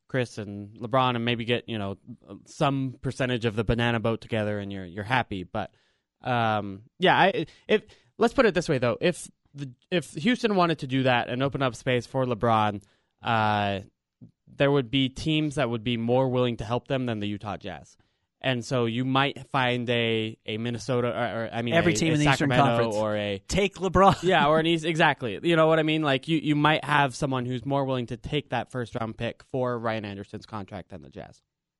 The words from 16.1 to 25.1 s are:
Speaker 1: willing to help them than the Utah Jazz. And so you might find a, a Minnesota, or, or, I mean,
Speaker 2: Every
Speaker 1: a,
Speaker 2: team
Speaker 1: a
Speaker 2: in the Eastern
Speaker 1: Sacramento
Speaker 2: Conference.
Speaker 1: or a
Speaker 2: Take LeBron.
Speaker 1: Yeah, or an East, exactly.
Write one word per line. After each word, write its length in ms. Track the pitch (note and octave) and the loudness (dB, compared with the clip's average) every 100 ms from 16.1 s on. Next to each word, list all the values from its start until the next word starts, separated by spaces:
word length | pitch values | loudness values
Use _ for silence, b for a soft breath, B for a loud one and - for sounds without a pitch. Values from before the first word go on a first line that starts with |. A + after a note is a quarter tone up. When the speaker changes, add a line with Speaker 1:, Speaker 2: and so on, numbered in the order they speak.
| B2 C3 | 2 2
Speaker 1:
willing 300 | B2+ B2 A#2 | 0 0 -2
to 60 | |
help 220 | G#2+ A#2+ - | -4 -4 -2
them 180 | C3+ B2 | -4 -2
than 140 | G#2+ | -4
the 60 | G#2 | -4
Utah 300 | G#2 G#2+ F2 | -6 -8 -10
Jazz. 400 | G2 D#2+ - _ _ _ _ _ | -10 -14 -16 _ _ _ _ _
And 220 | C3 B2+ | -4 -2
so 220 | A2+ C3 A#2 | -2 -2 -2
you 180 | A#2 | -2
might 420 | C3 C3 C#3 - C3+ | 0 0 0 -4 -4
find 380 | C#3 B2 B2 A#2+ | 0 0 0 0
a, 440 | A#2+ A2+ A2+ A2 A2+ - | 0 0 0 -2 -8 -10
a 100 | A2 | -6
Minnesota, 520 | A#2 A#2 G2+ B2 A#2+ | -6 -6 -4 -2 -2
or, 340 | A2 A#2+ G#2 | -2 -4 -4
or, 60 | A2+ | -6
I 80 | A#2 | -4
mean, 140 | A#2+ | 0
Speaker 2:
Every 180 | E3 E3+ | 2 2
Speaker 1:
a, 40 | D#3 | 2
Speaker 2:
team 160 | E3 | 2
Speaker 1:
a 20 | |
Speaker 2:
in 60 | D3+ | 4
the 40 | D3 | 4
Eastern 180 | C3+ D3 | 4 2
Speaker 1:
Sacramento 160 | B2 | 4
Speaker 2:
Conference. 300 | C#3 A#2 A#2 G#2 | 4 4 0 0
Speaker 1:
or 180 | G#2+ G#2+ | 0 0
a 260 | G#2 G2 - | -2 -6 -4
Speaker 2:
Take 260 | F3+ G3+ | 0 0
LeBron. 480 | - F#3 F3 G3 D#3 | -2 0 6 6 6
Speaker 1:
Yeah, 240 | F3 E3+ D3 | 4 4 6
or 120 | D#3 | 4
an 60 | |
East, 220 | D#3+ E3+ D#3 | 4 0 0
exactly. 520 | D#3+ D#3+ | 4 4